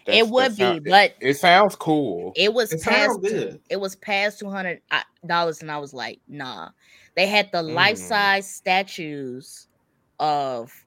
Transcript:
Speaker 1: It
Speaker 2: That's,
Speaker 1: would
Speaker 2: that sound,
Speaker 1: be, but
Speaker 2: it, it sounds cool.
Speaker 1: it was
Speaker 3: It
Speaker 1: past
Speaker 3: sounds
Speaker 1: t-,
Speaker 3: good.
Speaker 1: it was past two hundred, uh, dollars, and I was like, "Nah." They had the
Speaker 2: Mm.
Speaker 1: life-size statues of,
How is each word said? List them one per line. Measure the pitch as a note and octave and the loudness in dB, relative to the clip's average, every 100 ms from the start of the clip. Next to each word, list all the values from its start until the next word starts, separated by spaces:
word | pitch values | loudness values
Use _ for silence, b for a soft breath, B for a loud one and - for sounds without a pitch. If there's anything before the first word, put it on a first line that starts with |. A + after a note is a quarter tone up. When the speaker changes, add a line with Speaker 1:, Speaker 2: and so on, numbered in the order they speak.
| - | 2
Speaker 1:
It | G#3+ | 2
Speaker 2:
That's, | A3+ | 4
Speaker 1:
would | B3+ C4 | 2 0
Speaker 2:
that | G#3 | 2
sound, | F#3+ E3 | 0 0
Speaker 1:
be, | D3 | 4
but | G3 F#3+ - | 6 6 2
Speaker 2:
it, | C3 | 0
it | C#3 | 2
sounds | F3+ F#3 G3+ - | 6 6 4 0
cool. | E3 D3+ B2+ F2 F2+ E3 | 0 0 0 -4 -6 0
Speaker 1:
it | G3+ | 0
was | A#3+ A3 | 2 -2
Speaker 3:
It | D#3+ | -4
Speaker 1:
past | A#3 G#3+ G#3+ | 0 2 2
Speaker 3:
sounds | G3+ G3 | 0 -4
Speaker 1:
t-, | |
Speaker 3:
good. | G3 A2 - - | -4 -6 -10 -8
Speaker 1:
it | F#3+ | -6
was | F#3+ - | -6 -10
past | - G3+ G#3 G#3 | -4 -2 -2 -6
two | G3+ | -10
hundred, | G3 F#3 D#3+ - | -8 -8 -8 -4
uh, | D3 - _ E3+ | -4 -4 _ -2
dollars, | E3+ E3+ D#3 | 0 0 -4
and | D#3 | -10
I | D3 | -10
was | C#3 | -10
like, | C3 A#2 - _ | -10 -10 -12 _
"Nah." | D3 C3 G2+ D#2+ _ b b b E3+ | -14 -12 -12 -16 _ b b b -2
They | G3 | 2
had | G#3 G3 | 2 0
the | F3 | -4
Speaker 2:
Mm. | D#3+ | -2
Speaker 1:
life-size | E3+ G3 G#3+ F3+ G#3 G3 G3 G3 | 2 2 2 -2 0 2 0 -2
statues | - F#3+ F#3 F#3+ - D#3 C#3+ C3 B2+ - - _ _ _ _ _ - | -8 0 0 -2 -10 -10 -10 -10 -12 -16 -20 _ _ _ _ _ -4
of, | D3+ D3 C3+ A#2+ B2 - | -2 0 -2 -6 -10 -18